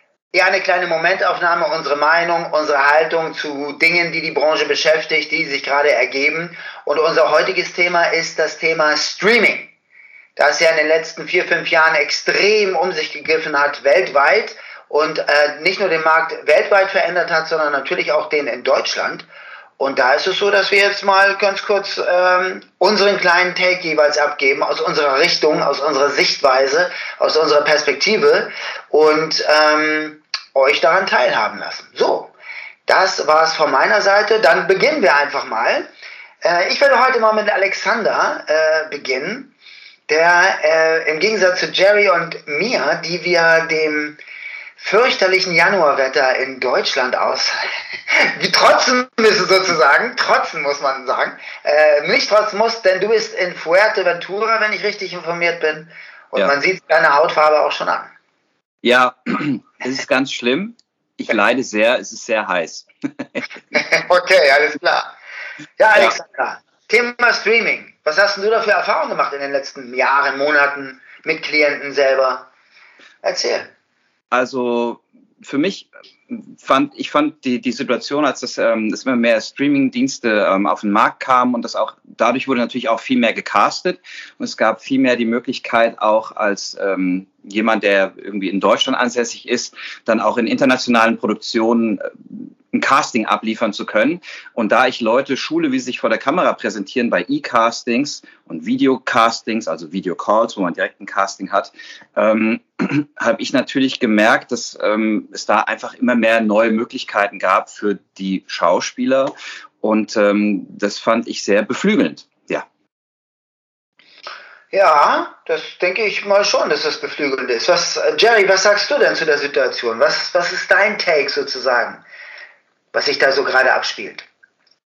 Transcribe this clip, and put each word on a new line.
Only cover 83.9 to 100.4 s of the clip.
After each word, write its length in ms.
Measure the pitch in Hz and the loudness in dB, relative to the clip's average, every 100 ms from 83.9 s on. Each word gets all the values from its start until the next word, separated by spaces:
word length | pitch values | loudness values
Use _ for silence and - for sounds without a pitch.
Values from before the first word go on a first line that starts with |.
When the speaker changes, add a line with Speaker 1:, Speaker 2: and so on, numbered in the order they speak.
| 180 - - - - | -6 -10 -20 -18 -12
Speaker 2:
und 60 | |
es 120 | 120 - | -10 -2
gab 260 | 110 110 | 0 0
viel 160 | - 135 | -2 0
mehr 180 | 131 120 | 2 2
die 100 | 113 | 0
Möglichkeit 720 | 117 123 120 - 117 117 - | -2 -4 -8 -2 2 2 0
auch 320 | 107 110 - | 0 0 -2
als, 440 | - 104 101 - 92 | -4 -4 -4 -8 -6
ähm, 480 | 98 92 92 92 95 _ | -4 -2 -2 -2 -6 _
jemand, 400 | - 101 113 110 | -8 -4 0 0
der 300 | 101 98 95 - | 2 2 0 -4
irgendwie 320 | - 101 95 | -10 -6 -4
in 120 | 95 | 0
Deutschland 380 | 98 127 - 131 | 2 2 0 -2
ansässig 500 | 123 120 117 - - | -2 -2 -4 -6 -6
ist, 260 | 120 - - - - | -6 -6 -14 -16 -10
dann 160 | - 110 | -2 0
auch 160 | 107 110 | 0 0
in 100 | 113 | -2
internationalen 720 | 120 135 127 - 120 113 113 | 2 2 2 2 2 2 0
Produktionen, 800 | 113 104 - 113 113 117 113 101 | -2 -4 -4 0 2 2 0 -2
äh, 120 | - - - - - _ _ | -6 -12 -20 -18 -18 _ _
ein 80 | - | -4
Casting 460 | - 139 147 120 104 | 0 0 0 -4 -2
abliefern 460 | 104 110 107 113 | -2 -2 -4 -4
zu 140 | 101 92 | -4 -4
können. 340 | 107 123 175 - - - | 0 0 -2 -10 -20 -14
Und 180 | - 107 | -6 0
da 160 | 113 127 | 2 2
ich 140 | 123 | 0
Leute 360 | 110 120 135 127 | 0 0 0 -4
schule, 360 | - 160 160 | -4 -2 -2
wie 60 | 131 | -2
sie 80 | 127 | -6
sich 140 | 123 | -4
vor 100 | 120 | -2
der 80 | 110 | -2
Kamera 340 | - 175 139 | -2 0 0
präsentieren 560 | 107 110 101 95 127 117 | 0 -4 -6 -6 -4 0
bei 140 | 90 90 | -2 -2
E-Castings 960 | 147 - 120 117 117 - 120 143 - - _ | -6 -2 0 0 0 -4 -2 -2 -8 -18 _
und 220 | - 82 85 | -14 -10 -4
Videocastings, 1000 | 127 135 127 - 120 113 - - 110 107 | 0 2 0 0 2 2 0 -4 -4 -4
also 240 | 80 82 | -8 -6
Videocalls, 640 | 92 90 82 - 107 | -6 -6 -4 0 2